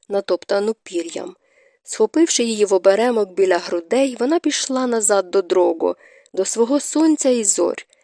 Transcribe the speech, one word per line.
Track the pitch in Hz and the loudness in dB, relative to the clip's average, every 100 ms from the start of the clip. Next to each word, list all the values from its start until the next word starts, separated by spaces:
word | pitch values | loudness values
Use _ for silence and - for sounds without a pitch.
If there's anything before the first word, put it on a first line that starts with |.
| - | -6
натоптану | 202 - 180 - 202 214 220 | -6 -2 -6 -2 -2 -2 -6
пір'ям. | - 175 165 185 180 185 _ _ _ _ | -8 -8 -6 -10 -12 -16 _ _ _ _
Схопивши | - - 220 302 330 - | -16 -2 0 2 0 0
її | 233 214 | -2 0
в | 202 | 2
оберемок | 190 196 202 247 226 196 | 4 4 4 2 0 -2
біля | 180 190 175 | 0 2 2
грудей, | 180 175 165 247 277 233 | 0 -6 -2 0 0 -2
вона | 254 339 | -2 0
пішла | 302 - - 254 254 | 0 -4 -4 -4 -2
назад | 226 208 196 180 | 0 2 0 2
до | 190 | -2
Дрого, | 175 185 175 165 180 - - _ _ | 2 2 2 2 -2 -4 -14 _ _
до | - | -6
свого | 190 220 233 285 | -4 0 0 0
сонця | - 302 320 302 269 | -2 0 2 2 0
і | 240 | 0
зорь. | 208 - 175 - - _ | 0 0 0 -2 -12 _